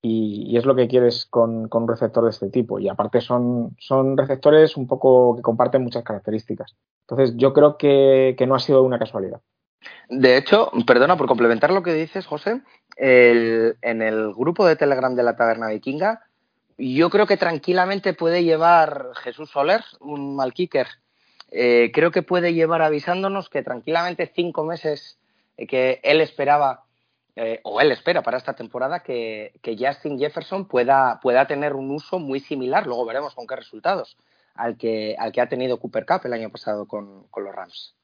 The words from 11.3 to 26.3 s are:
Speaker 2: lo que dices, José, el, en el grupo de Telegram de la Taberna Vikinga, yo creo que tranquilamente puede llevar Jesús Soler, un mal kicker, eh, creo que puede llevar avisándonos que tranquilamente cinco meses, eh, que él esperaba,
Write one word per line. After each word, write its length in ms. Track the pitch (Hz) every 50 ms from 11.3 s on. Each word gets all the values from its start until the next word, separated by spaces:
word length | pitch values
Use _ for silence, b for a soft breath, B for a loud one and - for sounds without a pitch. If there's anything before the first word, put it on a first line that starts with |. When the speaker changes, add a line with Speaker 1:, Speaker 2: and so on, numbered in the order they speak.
| 127 117 120 117 117 110 143 147
Speaker 2:
lo 100 | 185 196
que 120 | 170 175 165
dices, 340 | 156 160 156 - 190 180
José, 340 | - 151 151 - 196 226 269 _ b b b b _ -
el, 800 | - 135 135 127 123 123 120 120 117 117 113 113 113 113 117 113 _
en 220 | - 117 113 113 110
el 300 | 110 110 110 110 107 95
grupo 320 | 113 127 160 170 - 202
de 80 | 170 156
Telegram 400 | 156 151 143 139 127 127 127 127
de 80 | 123 120
la 120 | 120 113
Taberna 340 | - 120 113 113 113 113 110
Vikinga, 520 | 107 104 - 131 139 151 175 214 226 226 _ _ _ _ _ _ _ _ _ _ _
yo 320 | - 127 131 127 143 165 170
creo 160 | - 202 208
que 120 | 202 202
tranquilamente 760 | 190 - 170 165 147 - - 180 185 180 190 202 196 190 196 175
puede 300 | - 170 165 170 180 170
llevar 680 | 165 160 156 165 170 175 165 160 151 147 139 131 127 123 - -
Jesús 260 | 123 117 - 156 151
Soler, 320 | - 143 139 160 196 226 - - _ _
un 340 | - 147 147 143 139 139 139
mal 180 | 139 135 127 -
kicker, 340 | - 180 165 - 143 123 - - _ _ b b b b b b b b _
eh, 400 | - 107 123 120 120 120 120 117 120
creo 180 | 147 156 170
que 100 | - 185
puede 320 | 165 - 180 180 170 175 170
llevar 280 | 165 165 160 170 165
avisándonos 680 | 160 156 151 147 143 180 175 185 190 196 196 196 185 -
que 140 | _ 147 120
tranquilamente 680 | - 123 120 104 147 160 170 170 180 175 - 170 - _
cinco 300 | - 175 175 - - 156
meses, 520 | 160 170 160 - 156 147 143 - - _ _ _ _ _ _ _ _ _
eh, 120 | - 117
que 340 | - 135 127 131 131 127 - -
él 160 | 143 147 160
esperaba, 640 | 156 147